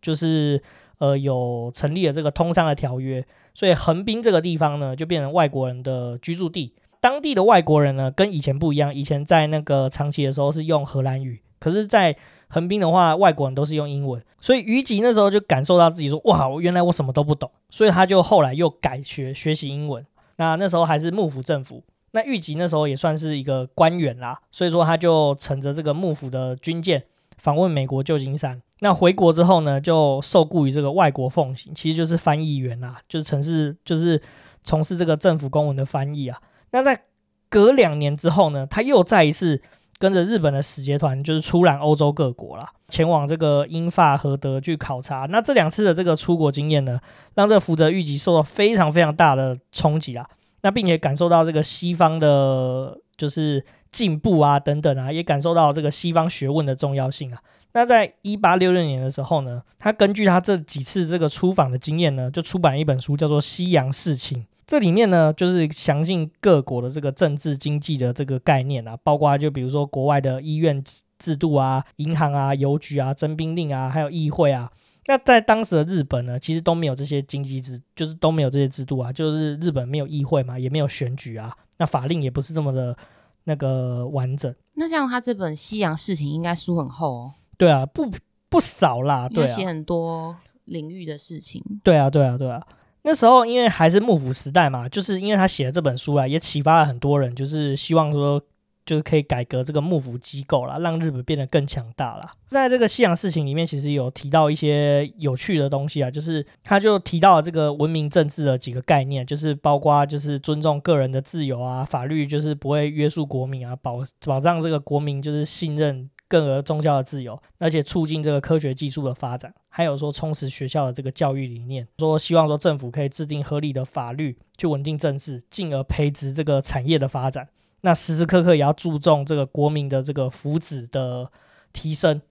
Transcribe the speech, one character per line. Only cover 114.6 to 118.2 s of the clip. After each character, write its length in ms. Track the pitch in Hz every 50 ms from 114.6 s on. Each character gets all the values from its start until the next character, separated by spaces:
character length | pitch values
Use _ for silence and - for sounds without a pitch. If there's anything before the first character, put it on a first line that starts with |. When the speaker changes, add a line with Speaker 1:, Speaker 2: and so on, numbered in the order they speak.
Speaker 1:
这 80 | 156 165
个 100 | 160 147
国 220 | 143 - 147 143
民 220 | 147 147 143 135
就 80 | 139 151
是 120 | 147 151
信 320 | 147 147 - - 175 160 147
任 360 | 151 156 147 139 131 127 135 _ _ _ _
更 180 | - 165 156
而 140 | 143 135 139
宗 220 | 139 - 160 151
教 140 | 151 156 143
的 60 | 135
自 200 | 131 - - 139
由， 180 | 127 117 107 - _ _ _ _
而 120 | 175 165
且 120 | 156 160
促 240 | 143 - - 185 160
进 160 | 151 156 156